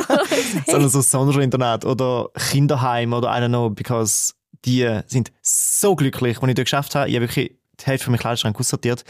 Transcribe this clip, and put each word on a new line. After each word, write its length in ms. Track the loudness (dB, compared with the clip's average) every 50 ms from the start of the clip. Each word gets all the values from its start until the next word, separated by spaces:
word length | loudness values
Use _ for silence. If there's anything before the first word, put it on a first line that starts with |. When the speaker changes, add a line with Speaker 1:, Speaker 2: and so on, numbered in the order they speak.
| 2
Speaker 1:
<laughs> 600 | 2 2 0 2 0 0 -2 -2 -2 -2 -4 0
Speaker 2:
Sondern 240 | 0 2 4 4 4
so 120 | 4 2
Sonderschulinternat 840 | 2 2 2 2 2 2 2 2 2 2 0 0 0 0 0 0 0
oder 440 | -2 -2 0 0 0 0 -2 -4 -6 -8 -8 -6 0
Kinderheim 600 | 2 2 4 4 2 2 0 0 0 0 0 0 0
oder 160 | 0 0 0
I 100 | 0 0
don't 80 | 0 2
know, 200 | 2 0 0 -2
because 640 | -2 -4 -4 -2 -2 0 0 0 0 -2 -2 -4 -6 _ _ _ -18 -6 -2
die 340 | 0 2 2 2 2 0 -2 -4 -2
sind 240 | -2 -2 -2 -2 _ _ -4
so 520 | -2 -2 0 0 0 0 2 2 2 2
glücklich, 420 | 2 2 0 0 0 -2 -2 -2 0
als 80 | 0 0
ich 60 | 0
dort 100 | 0 0
geschafft 300 | 0 -2 -2 -2 -2 -2
habe. 120 | -2 0 0
Ich 60 | 0
habe 100 | 0 0 0
wirklich 280 | -2 -2 -4 -4 -6 _ _ _ _ -8
die 60 | -4
Hälfte 200 | -2 -2 -2 0
von 60 | 0 0
meinem 60 | 0
Kleiderschrank 400 | 0 -2 -2 -2 -2 -2 -2 -2
aussortiert. 440 | -2 -4 -2 -2 0 -2 -2 -2 -6 -16